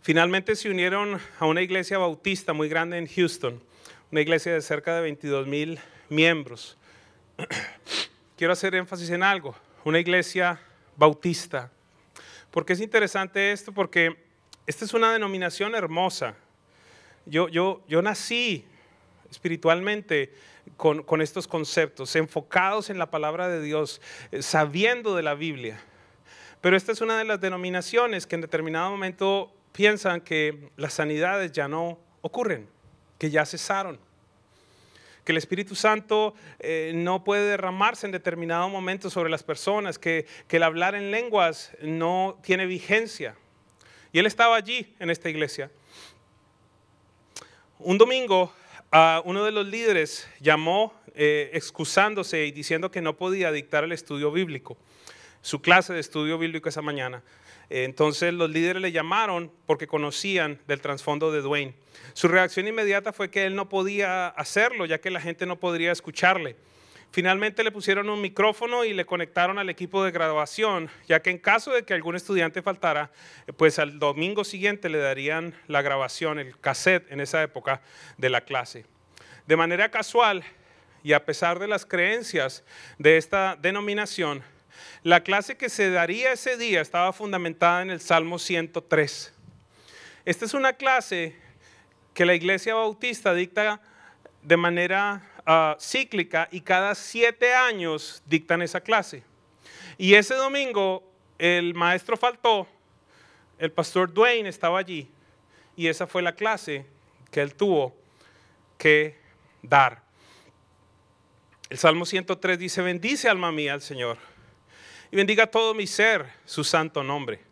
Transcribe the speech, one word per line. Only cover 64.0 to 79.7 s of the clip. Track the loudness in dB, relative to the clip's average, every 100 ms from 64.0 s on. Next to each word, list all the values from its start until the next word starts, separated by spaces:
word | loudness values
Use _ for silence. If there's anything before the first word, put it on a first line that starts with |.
| -2 -2 -4
hacerlo, | -6 -2 2 2 0 -4
ya | -2
que | -4
la | -6
gente | -6 -6 -6
no | -4
podría | -2 0 -2
escucharle. | -2 -6 2 4 4 -2 -12 _ _ _ -20 _
Finalmente | 0 2 2 0 0
le | -2
pusieron | -2 -2 0 -2
un | -4
micrófono | -4 2 0 2 -4 -2
y | -2
le | -4 -4
conectaron | -4 -4 0 0 0
al | -6
equipo | -8 -4 -2
de | 0
grabación, | 0 0 0 -2 -2 -2 -2 -6 -14 2
ya | 2
que | 2
en | -4
caso | 2 2 2
de | -4
que | -2
algún | -4 -4 -8
estudiante | -4 -2 -2 -2
faltara, | -6 -2 -2 0 -4 _ -20 -20 -18
eh, |
pues | 2 2 4
al | -4 -2
domingo | -2 -2 -4 -4
siguiente | -6 -2 -4 -2 -4
le | -2
darían | -2 -2 -4 -4 -6 -14 -2
la | 0
grabación, | 0 -2 -4 -4 -4 -4
el | -10 -4
cassette | -4 2 4 4 0
en | -8
esa | -2 -2
época | -2 -4 -4 -4 _ -20 -20 -2
de | 0
la | 0
clase. | 0 -6 -6 -14 -20 _ _ -20 -20 -20 0
De | 2
manera | 4